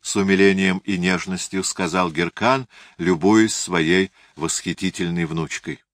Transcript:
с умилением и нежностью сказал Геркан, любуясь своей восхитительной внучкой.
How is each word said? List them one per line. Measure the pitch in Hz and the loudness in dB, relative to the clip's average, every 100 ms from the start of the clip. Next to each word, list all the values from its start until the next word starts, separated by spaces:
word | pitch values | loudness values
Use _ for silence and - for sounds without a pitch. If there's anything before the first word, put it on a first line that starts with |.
с | - 107 | -4 -2
умилением | 98 95 98 95 95 92 | 2 6 6 4 0 0
и | - 95 | -4 -2
нежностью | 90 92 - 92 - 95 | 0 0 -2 -8 -6 -6
сказал | 92 - 87 90 90 | -6 -4 -2 0 0
Геркан, | 78 85 - 113 135 127 - - _ | 0 -4 0 0 0 -2 -18 -20 _
любуясь | 85 87 90 107 110 | 0 2 4 4 2
своей | - - 90 80 90 98 _ _ - | -2 -2 0 2 2 0 _ _ -8
восхитительной | 80 - - 85 95 - 87 85 82 | -6 -4 -6 -4 -4 -4 -4 -2 -4
внучкой. | 80 78 - - 73 _ | -4 -6 -8 -10 -12 _